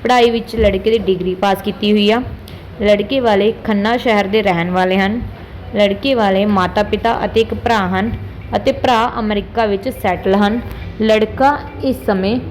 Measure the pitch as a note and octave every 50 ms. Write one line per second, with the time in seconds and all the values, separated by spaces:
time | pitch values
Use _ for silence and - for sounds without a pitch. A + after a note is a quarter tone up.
0 | - A#3 B3+ B3 A#3 A#3 A#3 A#3 - - - A3 A3 G3+ F#3+ F#3+ F#3+ A3 A3 A#3
1 | F#3+ F#3 F#3+ E3+ F3 F#3 F#3 F#3 G3+ G3+ G3 F#3+ - G#3 G3 - - G#3 G#3 G#3+
2 | G3+ G#3 A3 A#3+ B3+ - - - - - - - - - - - G3+ G3+ G#3 G3+
3 | A3+ G3+ C4+ C4+ B3 A#3 G#3 G3 G3+ A3 A3 - - - G#3+ G3+ G3+ A3 - G#3+
4 | G#3 B3 G#3+ G#3 G3 F#3+ G3+ A3 G#3 G3+ F3+ E3+ E3+ F3+ F3+ F#3 F#3 F#3 F#3 G3
5 | F#3+ G3 G#3+ A#3+ A3+ - - - - - - - - - - G#3 G#3 G3+ G3+ G3+
6 | - C#4 C4+ A#3+ G#3+ G3 F#3+ F#3+ G3+ G#3 G#3 F#3+ F3+ F3 F#3 G#3+ G#3 G#3 A3+ G3+
7 | - A3+ A#3 - - G3+ - A3+ A3+ A3 A3 G#3+ - A#3+ A#3 G#3+ F#3+ F3+ F#3+ F#3
8 | F#3+ A#3 - - - - - - - - - G#3 G#3+ C4 B3 - - C4+ B3 A3
9 | A3+ B3 - - A3 G#3+ G#3+ G3+ G3 G3+ - A#3+ A3+ G#3 G3+ G3 G3 C4+ B3 -
10 | - G3+ F3+ F3 - F#3+ F#3+ G3+ G#3 G3+ G#3+ A#3+ - - - - - - - -
11 | G#3+ A3 G#3+ A3 G#3+ G#3+ - - C4 C#4 C#4+ C#4+ - F#3+ - - - C4 B3 -
12 | - - G#3 F#3+ F#3 G3 A3+ B3+ B3+ -